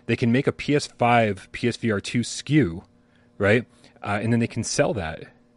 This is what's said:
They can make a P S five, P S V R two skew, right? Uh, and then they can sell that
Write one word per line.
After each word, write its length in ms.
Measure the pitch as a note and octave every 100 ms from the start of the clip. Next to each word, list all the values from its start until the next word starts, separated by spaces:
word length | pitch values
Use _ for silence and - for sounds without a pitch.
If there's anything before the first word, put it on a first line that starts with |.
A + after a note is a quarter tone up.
| -
They 100 | A2+
can 160 | A#2
make 140 | B2 -
a 60 |
P 240 | - - D3
S 100 | -
five, 640 | - A#2+ A#2+ A2 F#2+ -
P 160 | - A#2+
S 80 | -
V 120 | A#2
R 100 | G2+
two 240 | - B2
skew, 600 | A2+ - - D3+ G2 E2+ - _ _ _ _ -
right? 260 | G2+ A#2 - _ - _
Uh, 160 | - G#2
and 100 | A2
then 80 | A#2
they 60 | A#2
can 180 | -
sell 300 | G#2+ - D#3
that 300 | C3+ D#2 - - _ _